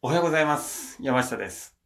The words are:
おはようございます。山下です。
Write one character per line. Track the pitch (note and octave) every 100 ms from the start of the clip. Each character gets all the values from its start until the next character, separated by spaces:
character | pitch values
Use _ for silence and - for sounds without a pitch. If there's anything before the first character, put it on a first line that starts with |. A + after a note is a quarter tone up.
| B2+
お |
は | E3
よ |
う | E3+
ご |
ざ | D#3
い | D3+
ま | D3
す。 | - - - -
山 | C3+ B2+
下 | B2+ A2
で | G2
す。 | - - _